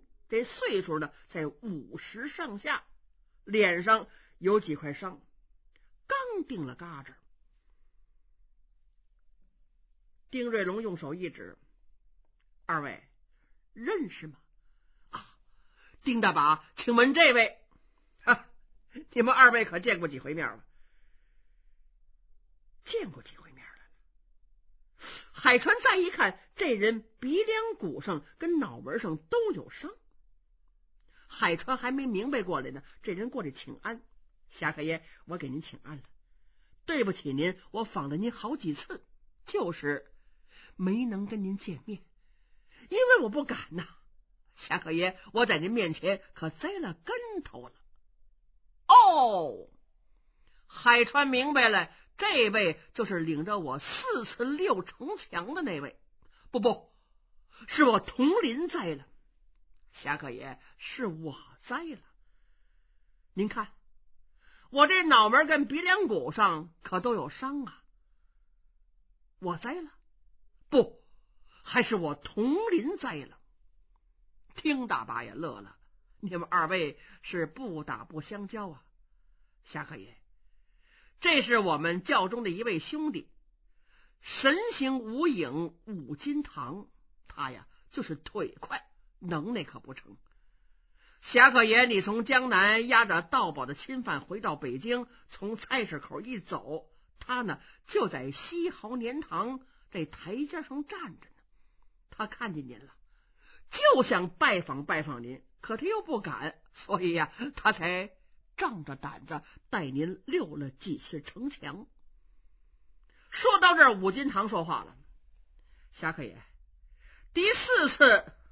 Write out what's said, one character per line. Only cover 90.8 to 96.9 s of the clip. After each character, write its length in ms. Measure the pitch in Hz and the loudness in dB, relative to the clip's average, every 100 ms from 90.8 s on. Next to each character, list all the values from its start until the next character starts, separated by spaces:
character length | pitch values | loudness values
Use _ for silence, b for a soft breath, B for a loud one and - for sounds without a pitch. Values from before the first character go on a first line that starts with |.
| _ b b b | _ b b b
侠 300 | - 240 262 | 0 8 8
客 120 | 247 | 8
爷， 220 | 220 226 247 | 6 6 6
你 160 | 208 | 2
从 240 | 190 220 240 | 0 -2 2
江 240 | 262 254 | 2 4
南 380 | 190 202 220 240 | 4 6 4 4
押 180 | 233 220 | 4 4
着 160 | 170 | 2
盗 300 | 262 262 190 | 0 0 0
宝 140 | 143 127 | -2 -8
的 80 | |
钦 300 | 143 - 262 | -8 -10 -8
犯 180 | 233 147 | -6 -6
回 200 | 135 202 | -6 -8
到 140 | 196 151 | -6 -6
北 240 | 139 127 | -6 -6
京， 280 | 220 247 240 b b | -4 -4 -4 b b
从 260 | - 202 226 | -12 -8 -8
菜 300 | - 262 202 | -4 -4 -4
市 140 | 151 | -8
口 200 | - 139 | -10 -12
一 200 | 220 233 | -10 -12
走， 500 | - 147 107 156 - | -10 -10 -8 -12 -12